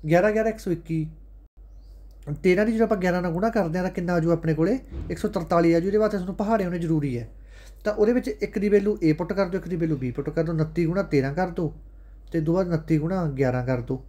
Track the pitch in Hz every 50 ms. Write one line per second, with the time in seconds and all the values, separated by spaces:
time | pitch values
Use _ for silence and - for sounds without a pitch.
0 | - 151 160 175 190 214 208 220 220 226 220 220 - 196 170 160 - - 165 160
1 | 156 156 156 - - - - - - - _ - - - - - - - - -
2 | - - - - - 143 147 147 - 185 180 196 214 226 226 220 226 214 220 190
3 | 180 180 175 180 175 180 160 180 208 226 220 226 185 160 156 185 180 185 - 190
4 | 175 175 180 170 156 170 170 160 165 160 156 151 165 185 247 262 - - - -
5 | - - 180 - - 208 208 190 165 - 180 170 170 170 170 165 170 196 196 208
6 | 214 208 208 196 180 185 180 - 208 208 226 208 190 175 180 175 170 160 165 151
7 | 143 139 123 120 113 - - - - - - - - - - - - 208 208 208
8 | 208 214 240 247 247 - - - 202 196 - 214 196 208 202 202 196 208 208 208
9 | 175 156 151 160 180 165 202 190 196 175 180 185 - 175 185 165 165 165 156 127
10 | 127 123 120 - 139 156 151 165 165 160 170 156 156 156 - 170 170 156 175 196
11 | 190 - - 143 131 139 143 175 185 175 175 185 170 151 - - - - - -
12 | - - - - - - - 170 156 160 165 185 190 175 170 156 156 - 160 151
13 | 151 165 190 185 170 151 135 131 139 127 123 127 123 123 131 120 120 - 131 127
14 | -